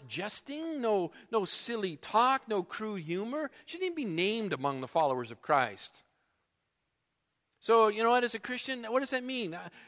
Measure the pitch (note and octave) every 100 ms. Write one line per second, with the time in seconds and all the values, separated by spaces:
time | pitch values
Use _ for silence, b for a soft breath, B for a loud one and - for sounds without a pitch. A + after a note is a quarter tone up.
0 | C3 D#3 G#3 - - D4+ E4 D4 A#3 G3+
1 | E3 B B A3+ F3+ - - A#3 F#3+ D3
2 | - G#3+ B3+ C4+ - G#3 F3 - G#3+ G3
3 | D#3 F3 A3+ D4 D4+ B - E4+ F#4 E4
4 | A3+ D#3+ F#3+ A3+ G#3 C#3 C#3 C3+ B2+ E3
5 | D3 B2+ A#2 A#2 - C#3+ A#2 G2 - -
6 | _ _ _ _ _ _ _ _ _ _
7 | _ _ _ _ _ _ - A3+ G#3+ G#3
8 | A#3 B3 A#3+ A3+ - B3 - B3 A3+ B3+
9 | C4+ B3+ B3 C4 F#3+ E3+ F3 B